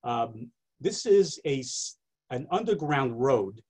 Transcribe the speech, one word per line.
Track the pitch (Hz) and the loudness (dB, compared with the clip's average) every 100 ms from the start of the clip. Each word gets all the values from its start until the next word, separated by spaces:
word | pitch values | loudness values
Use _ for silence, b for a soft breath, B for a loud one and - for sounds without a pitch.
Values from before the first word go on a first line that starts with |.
um, | - 117 113 113 120 _ _ _ | -4 -4 -4 -6 -16 _ _ _
this | 151 196 | -4 -4
is | 247 202 180 - | 4 6 6 0
a | 160 135 | -4 -2
s-, | 127 - - - _ _ _ | -4 -8 -10 -12 _ _ _
an | 127 143 | -8 -2
underground | 185 226 185 151 143 135 117 | -2 0 0 0 0 0 0
road. | 131 127 95 107 | 2 2 2 -8